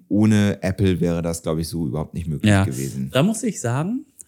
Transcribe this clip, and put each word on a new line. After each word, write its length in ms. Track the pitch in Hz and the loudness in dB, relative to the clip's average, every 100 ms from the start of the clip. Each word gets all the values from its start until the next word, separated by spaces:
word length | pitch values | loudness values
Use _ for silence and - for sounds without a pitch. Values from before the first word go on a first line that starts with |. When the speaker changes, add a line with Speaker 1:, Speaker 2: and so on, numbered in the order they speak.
| - | -2
Speaker 1:
ohne 540 | 101 110 104 101 - | 2 4 4 2 0
Apple 380 | 92 - 95 85 | -2 0 2 2
wäre 220 | 87 85 | 0 0
das, 200 | 85 82 | -2 -4
glaub 160 | 87 80 | -4 -4
ich, 80 | 80 | -4
so 200 | 85 76 | -4 -4
überhaupt 260 | 71 76 | -4 -6
nicht 140 | - 80 | -6 -6
möglich 220 | 71 107 | 0 4
Speaker 2:
Ja. 140 | 98 95 | 4 2
Speaker 1:
gewesen. 440 | 65 67 67 67 | -2 -6 -6 -2
Speaker 2:
Da 100 | 123 | 2
muss 180 | 190 220 | 2 0
ich 180 | 240 - | -4 -4
sagen, 440 | 117 127 175 254 - - | -4 -2 -2 -6 -8 -20